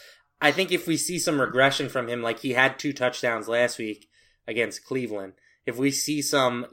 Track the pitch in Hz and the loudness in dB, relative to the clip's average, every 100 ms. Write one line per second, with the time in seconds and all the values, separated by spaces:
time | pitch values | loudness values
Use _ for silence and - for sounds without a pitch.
0 | - - _ _ 151 143 185 180 170 156 | -4 -20 _ _ 4 4 2 0 0 -2
1 | - 175 175 147 123 123 139 139 139 135 | -2 -2 0 2 2 4 4 4 -2 -4
2 | 120 120 117 117 135 123 131 - 147 139 | -4 -4 -4 -4 -2 2 2 2 -6 -2
3 | 127 123 123 113 104 117 120 - 110 104 | -2 0 -2 -2 0 2 0 0 -8 -8
4 | _ _ _ _ - 113 113 - - 131 | _ _ _ _ -6 -2 -2 -4 -6 -4
5 | 120 104 98 92 _ _ - 117 139 139 | -4 -6 -10 -16 _ _ -6 0 0 0
6 | - 151 139 147 127 120 120 | -2 -2 0 2 2 0 -6